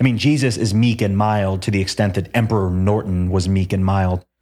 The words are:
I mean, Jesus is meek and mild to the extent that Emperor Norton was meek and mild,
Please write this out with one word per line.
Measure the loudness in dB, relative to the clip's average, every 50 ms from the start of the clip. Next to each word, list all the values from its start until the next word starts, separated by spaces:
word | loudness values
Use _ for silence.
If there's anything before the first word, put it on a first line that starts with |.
I | 0
mean, | 0 0 0
Jesus | 0 0 2 2 0 0 0
is | 0 -2 0 2
meek | 2 2 2 2 0
and | 0 0 0
mild | 0 0 2 0 0 0 0 -2 -2 -2
to | -2
the | 0 0
extent | -2 -2 -2 -2 -2 0 0
that | -2 -4 -2 -2
Emperor | -2 0 0 0 0 0 0
Norton | 0 0 2 2 0 0 -2 -2 -2 -2 0 0
was | 0 0 0 0
meek | 0 0 0 0 0
and | 0 0
mild, | 0 0 0 0 0 -2 -4 -6 _ _ _